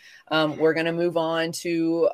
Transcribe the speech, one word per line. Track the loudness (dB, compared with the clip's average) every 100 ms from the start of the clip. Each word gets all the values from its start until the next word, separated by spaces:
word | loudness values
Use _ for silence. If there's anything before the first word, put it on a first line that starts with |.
| -20 -20 -4
Um, | 0 0 2
we're | 2
gonna | 2 0
move | 0 0 0
on | 0 0 -2
to | -4 -4 -2 0 2 0